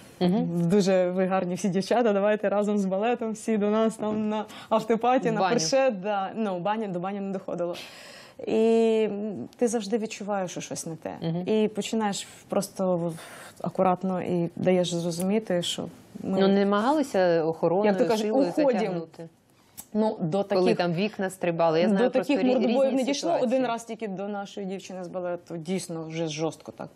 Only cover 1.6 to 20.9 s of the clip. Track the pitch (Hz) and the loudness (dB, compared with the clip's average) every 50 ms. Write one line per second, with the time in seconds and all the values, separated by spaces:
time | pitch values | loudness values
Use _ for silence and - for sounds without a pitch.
1.6 | - 208 165 196 190 - - 226 247 233 202 196 196 208 214 208 208 202 196 202 | -2 0 0 0 0 2 2 4 4 4 4 4 4 2 2 2 0 0 2 2
2.6 | 208 202 208 208 196 185 185 190 208 233 247 240 233 226 220 220 - - 220 214 | 2 2 2 0 0 0 0 0 0 0 0 0 -2 -6 -6 -6 -2 -2 0 2
3.6 | 196 208 208 220 220 220 214 - - 214 214 214 214 214 214 214 208 214 - - | 2 2 2 2 2 2 0 -2 -4 -4 -2 -2 -2 -2 -2 -4 -4 -8 -10 -14
4.6 | - - 226 220 220 - 233 220 226 240 254 269 - 240 - - 185 180 233 233 | -6 0 0 0 2 2 0 2 2 4 2 4 2 2 0 2 2 2 2 2
5.6 | - - - 269 269 262 233 190 180 208 208 196 190 190 - 214 226 208 190 180 | 0 2 2 4 4 4 2 0 -2 -4 -2 -2 -4 -4 -4 -4 -4 -2 -2 -2
6.6 | 170 196 214 226 220 202 180 180 175 190 202 202 196 196 196 190 190 - - 175 | -2 -2 -2 -2 -4 -4 -6 -6 -6 -6 -6 -6 -6 -6 -6 -8 -8 -6 -6 -4
7.6 | 175 170 175 - - - - - - - - - - - - - - - - 220 | -4 -4 -6 -8 -12 -14 -16 -18 -20 -20 -20 -20 -20 -20 -18 -12 -6 -2 0 2
8.6 | 220 226 226 226 226 226 220 220 220 214 202 202 208 220 196 131 120 - - - | 4 4 4 4 4 4 2 2 0 0 -2 -4 -6 -6 -6 -8 -10 -10 -4 -2
9.6 | 254 233 202 240 208 196 226 233 208 220 - - 214 190 208 196 185 175 - - | 0 0 0 0 -4 -2 -4 -2 -4 -4 -8 -8 -6 -4 -4 -2 -4 -4 -6 -8
10.6 | - - 143 147 - - 160 160 - 95 92 - - 165 160 175 180 175 214 220 | -10 -10 -10 -10 -8 -10 -10 -10 -10 -10 -10 -6 -4 -4 -2 -2 0 0 2 2
11.6 | 214 208 214 208 202 - - 226 220 208 196 - - - - - - - - 202 | 2 2 0 -2 -6 -4 -2 -2 -2 -2 -2 -4 -8 -12 -16 -18 -10 -4 -2 -2
12.6 | 196 - - - 190 185 180 170 170 170 160 165 - - - - - - - - | -2 -4 -4 -2 0 0 0 0 0 -2 -6 -8 -12 -16 -18 -18 -18 -20 -16 -10
13.6 | - - - - 190 185 180 180 - 190 185 180 - - 180 175 170 170 - - | -8 -6 0 2 2 2 2 2 0 -2 -2 -2 -2 -2 0 0 0 -2 -2 -2
14.6 | - 185 185 180 180 165 165 170 165 175 165 165 185 185 202 220 220 - 190 175 | 2 4 4 4 4 2 0 -2 -2 -2 -2 -2 -2 0 0 0 0 0 -2 -2
15.6 | 175 - - - - 170 - - - - - - - - 190 190 196 196 196 196 | -2 -2 -6 -6 -8 -10 -12 -16 -20 -18 -16 -10 -6 -2 2 4 4 6 6 4
16.6 | 202 196 202 202 208 247 294 320 277 - - 196 185 180 170 165 156 160 160 - | 4 4 2 2 4 2 2 2 0 0 2 2 4 4 4 4 2 2 0 0
17.6 | - 170 160 190 208 214 196 190 247 - 233 214 220 208 220 269 285 - - - | 2 2 2 4 4 4 4 4 2 2 2 0 0 0 2 2 2 2 2 2
18.6 | 302 277 247 214 220 202 185 170 165 165 - - 170 165 _ _ _ _ _ _ | 2 4 4 2 0 -2 -2 -4 -6 -8 -12 -16 -18 -18 _ _ _ _ _ _
19.6 | _ _ _ - - - - 214 214 220 226 - 220 160 156 196 202 196 208 185 | _ _ _ -20 -14 -6 0 0 0 0 0 -2 -2 -2 0 0 0 2 2 4
20.6 | 180 185 180 - 180 175 | 4 4 4 2 2 0